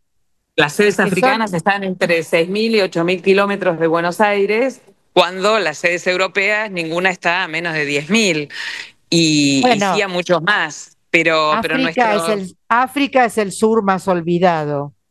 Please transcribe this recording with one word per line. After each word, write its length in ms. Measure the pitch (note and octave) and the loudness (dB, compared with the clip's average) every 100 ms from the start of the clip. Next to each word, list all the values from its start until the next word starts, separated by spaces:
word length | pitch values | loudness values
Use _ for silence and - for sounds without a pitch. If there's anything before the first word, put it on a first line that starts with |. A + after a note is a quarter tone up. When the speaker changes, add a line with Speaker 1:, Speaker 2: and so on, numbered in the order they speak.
| _ _ _ _ _ - | _ _ _ _ _ -2
Speaker 1:
las 180 | D3 | 0
sedes 220 | - G#3 G3+ | 2 0 2
Speaker 2:
Que 60 | |
son 60 | G3 | 0
Speaker 1:
africanas 460 | F#3 B3+ C4+ G#3+ | 2 2 2 -2
están 300 | F3 G3+ G3+ | -2 0 0
entre 380 | F#3+ F#3 F3 E3 | -2 -2 0 0
seis 280 | D#3+ E3+ F3 | 2 0 0
mil 260 | G3+ A3+ A3 | 0 0 2
y 60 | |
ocho 220 | F#3 E3+ | 0 0
mil 200 | E3+ F3+ | -2 0
kilómetros 560 | F#3+ F#3+ G3+ G3 F3+ D#3+ | 2 4 2 0 -2 0
de 80 | E3 | 0
Buenos 340 | E3+ F3 F3 | 0 0 0
Aires, 600 | G#3 G3+ G3 G#3+ C4 - _ _ _ F3 | 0 2 0 0 -2 -4 _ _ _ 2
cuando 400 | F3 F#3 G3+ A3 | 2 2 0 0
las 220 | D#3+ D3 | -2 -2
sedes 260 | F3 F3 F#3 | -2 -2 -2
europeas, 640 | F3+ F#3+ G3+ G3 G#3+ G#3+ | -2 -2 0 0 -2 -4
ninguna 400 | F3+ D#3+ E3+ F#3 | -6 -4 -2 -2
está 340 | F3+ F3+ F3+ | -2 -2 -2
a 40 | F3 | -4
menos 260 | D#3 E3+ | -6 -4
de 140 | D#3 C#3+ | -4 -2
diez 200 | C#3+ D3 | -2 0
mil, 420 | A3+ G3+ D#3 C#3+ - - - - _ - | 0 2 0 -6 -10 -10 -12 -14 _ -2
y, 480 | E3+ D#3+ D3+ C#3+ C3+ | 2 2 2 2 2
y 40 | |
Speaker 2:
Bueno, 340 | B3 G#3+ G3+ G3+ | 2 2 0 0
Speaker 1:
sí 60 | |
a 40 | G3 | -2
muchos 360 | F3+ F3 E3+ | -2 0 0
más, 520 | F3+ G#3 D#3+ - - _ _ | 0 -2 -2 -8 -20 _ _
pero, 440 | E3+ D#3+ D#3+ D3+ D#3 | 0 2 2 2 0
pero 140 | E3 | 0
Speaker 2:
África 400 | D#3+ G#3 E3 A3+ | -2 -2 0 0
Speaker 1:
nuestro 200 | G#3 E3 G#3 | 0 0 -4
Speaker 2:
es 40 | |
el, 180 | F#3 - - | -6 -10 -2
África 580 | A#3 B3+ C#4+ C4+ B3+ A#3 | 0 0 -2 0 2 2
es 120 | A3 | 0
el 120 | G3+ | -4
sur 300 | - A3 A3 | 0 2 2
más 260 | G3 F#3 G3 | 0 -2 0
olvidado. 840 | F3+ E3 F3 F3+ D#3+ D3 C#3+ C#3+ - _ | -2 0 2 2 2 -2 -4 -6 -12 _